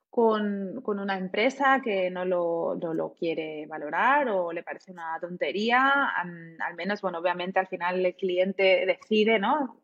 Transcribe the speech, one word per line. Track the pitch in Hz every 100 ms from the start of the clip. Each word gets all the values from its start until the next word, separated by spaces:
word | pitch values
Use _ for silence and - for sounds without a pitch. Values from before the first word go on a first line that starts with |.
| _
con, | - 226 214 208 202 190 220
con | - 202
una | 196 196
empresa | 185 202 233 262 277 269
que | 240 196 185
no | 180 180
lo, | 180 170 170 170 180
no | 175 160
lo | 156
quiere | - 170 160 156 156 151
valorar | 156 147 165 226 285 262
o | 196 170
le | 170
parece | 165 143 -
una | 180 165 165
tontería? | 175 180 156 180 220 247 262 277 269 -
Am, | 175 170 165 165
al | 151 170
menos, | 175 208
bueno, | 190 170
obviamente | 175 175 180 190
al | 185
final | 180 175 185
el | 180 180
cliente | 190 180 190 196 190 180 185
decide, | 175 - 214 214 226
¿no? | 202 302 262 -